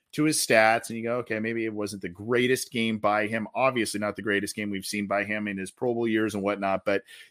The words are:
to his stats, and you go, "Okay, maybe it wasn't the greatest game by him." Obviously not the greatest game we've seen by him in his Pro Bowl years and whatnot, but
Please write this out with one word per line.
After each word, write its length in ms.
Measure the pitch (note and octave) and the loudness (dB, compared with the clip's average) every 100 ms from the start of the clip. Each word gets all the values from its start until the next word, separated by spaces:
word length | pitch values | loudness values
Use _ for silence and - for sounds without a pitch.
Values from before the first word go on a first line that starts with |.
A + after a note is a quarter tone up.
| _ | _
to 100 | - | 0
his 140 | D3+ D3+ | 2 2
stats, 500 | - A2+ A2 A2+ - | 6 8 8 4 0
and 100 | A#2 | -6
you 60 | |
go, 140 | A#2 B2 | -4 -4
"Okay, 220 | A#2+ A2 | -2 -4
maybe 260 | A2 A#2 A2+ | -2 -2 -4
it 80 | |
wasn't 300 | G#2+ G#2 G#2 | -4 -6 -6
the 60 | F#2+ | -10
greatest 640 | F2 G#2+ A#2+ B2 B2+ - | -10 0 2 4 2 -2
game 260 | A#2+ A2+ A2 | -2 -2 0
by 300 | G#2+ G#2 G#2+ | 2 2 0
him." 220 | A2+ G#2 | -4 -4
Obviously 460 | G#2+ C3 B2 G#2 G#2 | 0 0 2 -2 -2
not 160 | G#2 G2+ | -4 -4
the 60 | |
greatest 340 | G2+ G2+ G2 - | 0 0 0 -6
game 140 | G#2 | -6
we've 160 | G2 - | -6 -6
seen 220 | G#2 G2+ | -4 -2
by 180 | G2+ G2+ | -2 -2
him 240 | G#2+ G#2 | -2 -4
in 80 | G2 | -6
his 140 | F#2 | -8
Pro 220 | - B2+ | -4 -2
Bowl 140 | A#2 A#2 | 0 0
years 260 | A2 A2 | 2 2
and 100 | G#2 | 0
whatnot, 420 | G2 G2+ G2 F#2+ - | -2 0 0 0 0
but 180 | G2 - - - | -2 -2 -18 -20